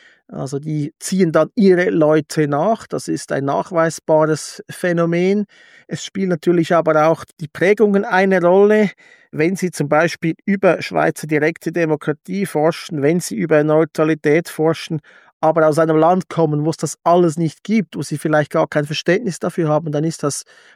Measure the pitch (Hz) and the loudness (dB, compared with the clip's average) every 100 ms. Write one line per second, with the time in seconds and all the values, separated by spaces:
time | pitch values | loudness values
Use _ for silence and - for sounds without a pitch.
0 | _ _ _ - 139 139 151 151 147 - | _ _ _ -12 -8 -8 -6 -6 -6 -10
1 | - 185 175 160 156 - 196 180 180 170 | -4 0 2 2 2 4 4 4 4 2
2 | 151 156 151 - 151 143 180 220 - 151 | 4 2 0 -2 0 0 0 -2 -4 -8
3 | - 156 - 147 139 160 - 175 165 - | -6 -8 -6 -4 -2 -4 -2 -2 -2 -2
4 | - 156 156 151 - - - - 180 170 | 0 2 2 0 -6 -16 -18 -6 -2 0
5 | 170 170 185 202 202 _ _ _ - 165 | 0 0 0 0 -2 _ _ _ -14 -12
6 | - 190 190 170 - 175 160 170 165 156 | -10 -6 -4 -2 2 2 2 0 2 2
7 | 156 160 - _ 156 - 170 208 214 196 | 2 0 -4 _ -16 -2 0 4 2 2
8 | - 185 196 185 175 185 208 214 208 - | 0 2 2 2 4 6 6 4 2 -2
9 | _ _ _ 143 160 190 180 - 147 151 | _ _ _ -2 -2 0 -4 -4 0 2
10 | 170 - 165 - - 196 190 - - 165 | 2 -2 -6 -4 -4 0 2 0 -2 -2
11 | 160 - 151 151 151 165 - 170 160 151 | -2 -2 -4 -2 -2 -2 -6 -4 -2 -2
12 | - 151 - 190 196 151 156 165 - 156 | -4 -6 -8 -6 -4 -2 -2 -2 -8 -2
13 | 139 175 - 220 170 156 151 156 165 - | 0 0 -2 -6 0 2 2 2 0 0
14 | 156 156 151 151 170 - 156 160 - 160 | -2 0 0 0 0 -2 -2 -2 -6 -10
15 | - _ _ _ 156 160 156 151 160 156 | -10 _ _ _ 0 2 2 2 2 4
16 | 160 185 - - 165 151 151 156 156 - | 4 2 -2 -2 0 0 -4 -4 -8 -4
17 | - 175 175 151 165 - - 220 180 - | 2 4 2 0 -4 -6 -2 -2 -2 -8
18 | 147 147 160 151 147 160 156 151 147 151 | -8 -6 -2 0 0 -2 -2 -2 -4 -4
19 | - 185 240 160 190 - 160 151 165 147 | -2 -2 -2 -6 -6 -4 -2 -2 -2 -4
20 | 160 - 147 - - _ _ | -4 -4 -6 -6 -12 _ _